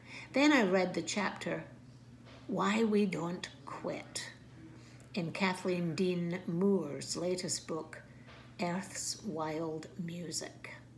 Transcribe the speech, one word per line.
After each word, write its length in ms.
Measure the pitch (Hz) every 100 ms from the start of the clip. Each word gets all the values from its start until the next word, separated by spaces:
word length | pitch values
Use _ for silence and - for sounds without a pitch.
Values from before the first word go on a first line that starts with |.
| - - -
Then 200 | 262 294
I 80 | 285
read 320 | 196 190 180
the 80 | 170
chapter, 640 | - 208 190 - 175 165 165 - - - - - - - -
Why 360 | 170 196 214
We 240 | 226 208 202
Don't 420 | 170 170 175 - - -
Quit, 640 | - 175 - - - - - - - - - - - - -
in 160 | 165
Kathleen 640 | - 190 185 190 175 175 151
Dean 460 | 185 175 170 165 -
Moore's 720 | 170 196 196 147 139 135 -
latest 480 | 175 180 165 - -
book, 360 | 160 - - - - - - - -
Earth's 600 | 175 180 196 - - -
Wild 640 | 220 160 156 156 165 156 - -
Music. 800 | 170 175 156 151 - - - - -